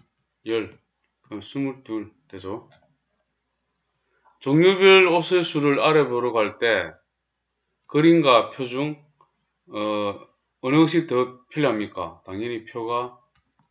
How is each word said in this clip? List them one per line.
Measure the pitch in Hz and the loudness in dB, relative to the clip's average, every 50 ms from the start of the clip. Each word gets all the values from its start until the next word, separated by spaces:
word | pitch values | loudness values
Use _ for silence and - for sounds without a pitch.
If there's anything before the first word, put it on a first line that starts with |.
| _ _ _ _ _ _ _ _ - | _ _ _ _ _ _ _ _ -10
열, | 110 113 113 98 85 - _ _ _ _ _ _ _ _ _ | -6 -6 -6 -6 -8 -16 _ _ _ _ _ _ _ _ _
그럼 | _ - 107 101 | _ -18 -16 -16
스물둘 | 98 - - 139 139 135 131 131 _ - 110 107 101 - _ _ _ _ | -16 -12 -10 -8 -8 -8 -8 -12 _ -12 -12 -12 -12 -14 _ _ _ _
되죠. | 98 92 95 95 107 - - _ _ _ _ _ _ _ _ _ _ _ _ _ _ _ _ _ _ _ _ _ _ _ _ _ _ _ _ _ _ _ _ _ _ _ | -20 -16 -12 -12 -12 -12 -14 _ _ _ _ _ _ _ _ _ _ _ _ _ _ _ _ _ _ _ _ _ _ _ _ _ _ _ _ _ _ _ _ _ _ _
종류별 | - 135 143 160 175 190 196 180 196 190 190 190 185 | -4 0 2 4 4 4 4 6 6 8 8 8 6
옷의 | 175 170 170 160 - 185 175 165 | 4 2 0 0 0 0 0 0
수를 | - - 151 143 143 139 110 | 0 -4 -2 0 0 0 2
알아보러 | 117 156 156 151 139 123 120 120 123 120 | 2 2 2 2 2 0 -2 -4 -4 -2
갈 | 113 113 104 98 - - | 0 -2 -2 -2 -2 -2
때 | 120 117 107 92 85 80 - _ _ _ _ _ _ _ _ _ _ _ _ _ _ _ _ _ _ | 0 0 0 0 -2 -6 -12 _ _ _ _ _ _ _ _ _ _ _ _ _ _ _ _ _ _
그림과 | - - 147 160 165 170 165 143 135 120 110 113 - | -4 0 2 4 4 4 4 4 4 4 4 2 0
표 | - - 131 | -8 -10 -10
중, | 120 123 135 147 151 151 - _ _ _ _ _ _ _ _ _ _ _ _ _ 117 | -8 -6 -8 -8 -8 -8 -12 _ _ _ _ _ _ _ _ _ _ _ _ _ -14
어, | 113 104 107 107 104 104 104 101 101 - - _ _ _ _ _ _ _ | -10 -8 -6 -6 -4 -4 -6 -6 -8 -10 -16 _ _ _ _ _ _ _
어느 | 131 131 143 | -4 0 2
것이 | 160 160 151 165 165 - | 2 2 2 0 -4 -4
더 | - 123 123 123 123 127 - _ _ | -2 -2 -2 -2 -4 -6 -20 _ _
편리합니까? | - 151 143 127 110 107 101 95 - 92 87 82 87 _ - | -6 -2 -2 -2 -2 -4 -6 -8 -8 -10 -10 -10 -12 _ -18
당연히 | 92 92 104 113 120 120 110 110 | -14 -12 -10 -8 -8 -10 -12 -14
표가 | - - 120 113 117 120 120 123 123 - _ _ _ _ _ _ _ _ _ _ _ | -14 -14 -12 -10 -8 -8 -8 -8 -10 -14 _ _ _ _ _ _ _ _ _ _ _